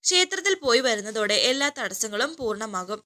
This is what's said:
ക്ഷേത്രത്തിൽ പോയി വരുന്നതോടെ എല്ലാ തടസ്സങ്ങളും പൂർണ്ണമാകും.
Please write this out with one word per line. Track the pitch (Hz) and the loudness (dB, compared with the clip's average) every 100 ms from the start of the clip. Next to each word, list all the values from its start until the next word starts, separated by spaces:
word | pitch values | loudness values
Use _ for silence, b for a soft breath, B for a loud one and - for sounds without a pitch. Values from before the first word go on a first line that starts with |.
ക്ഷേത്രത്തിൽ | - 359 359 381 392 381 | 2 2 2 0 0 0
പോയി | 277 240 | 4 4
വരുന്നതോടെ | 254 220 202 220 208 | 4 0 -2 -2 2
എല്ലാ | 208 247 262 285 285 | 2 2 2 0 -2
തടസ്സങ്ങളും | 214 190 220 208 269 320 | -8 -4 -4 -2 -4 -2
പൂർണ്ണമാകും. | 240 208 220 196 180 214 | -4 -4 -4 -6 -6 -10